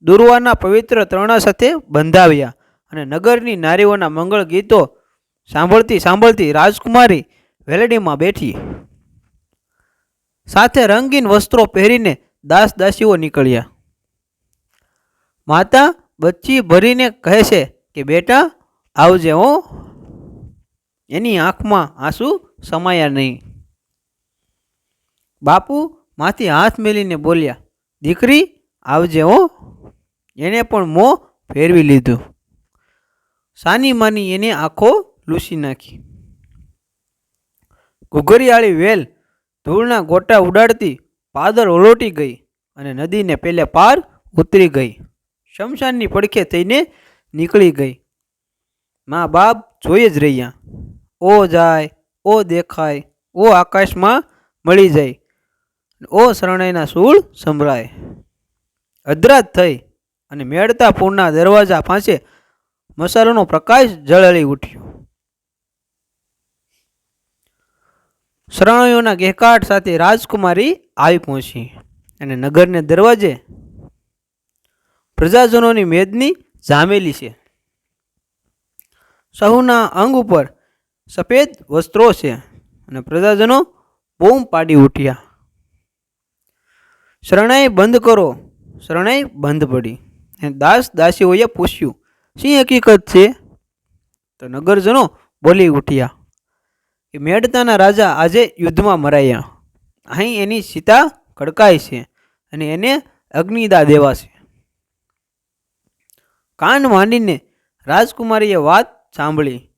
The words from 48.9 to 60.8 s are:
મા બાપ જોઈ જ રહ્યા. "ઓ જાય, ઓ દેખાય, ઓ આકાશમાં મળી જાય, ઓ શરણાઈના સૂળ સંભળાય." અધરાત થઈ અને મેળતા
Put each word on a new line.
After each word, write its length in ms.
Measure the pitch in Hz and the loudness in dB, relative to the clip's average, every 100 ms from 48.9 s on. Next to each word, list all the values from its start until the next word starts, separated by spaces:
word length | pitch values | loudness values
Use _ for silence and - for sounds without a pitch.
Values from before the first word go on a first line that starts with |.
| _ _ | _ _
મા 200 | 156 165 | -8 -2
બાપ 520 | 165 208 226 - _ - | 0 2 0 -8 _ -2
જોઈ 220 | 175 233 | 2 2
જ 80 | 147 | 0
રહ્યા. 360 | 147 131 123 - _ - - - _ _ | -2 -2 -8 -16 _ -20 -20 -20 _ _
"ઓ 240 | 180 208 190 | 2 2 2
જાય, 440 | 170 170 160 151 _ _ _ - | 2 2 0 -4 _ _ _ -2
ઓ 180 | 220 | 0
દેખાય, 600 | 185 170 170 - 156 143 - _ _ | 0 -4 -6 -8 -6 -6 -12 _ _
ઓ 160 | 175 220 | 0 4
આકાશમાં 760 | 185 180 190 190 185 190 254 - _ _ _ 160 | 4 2 -2 -2 -2 -2 -2 -6 _ _ _ 0
મળી 240 | 185 190 | 4 4
જાય, 320 | 151 139 123 _ _ _ _ _ _ _ _ - | 2 -2 -8 _ _ _ _ _ _ _ _ -6
ઓ 220 | 190 240 | 2 2
શરણાઈના 540 | 214 180 185 185 180 147 | 2 -4 -4 -4 -4 -6
સૂળ 340 | - 214 359 - | 0 4 4 2
સંભળાય." 560 | _ - 151 147 131 113 - 90 - _ _ _ _ _ _ _ _ - | _ -8 -4 -4 -4 -8 -18 -20 -20 _ _ _ _ _ _ _ _ -8
અધરાત 480 | 151 226 277 190 - | 0 4 4 4 -2
થઈ 220 | 180 127 _ _ _ _ _ | -2 -2 _ _ _ _ _
અને 140 | 143 | -16
મેળતા 480 | 127 156 220 233 | -10 -4 -2 2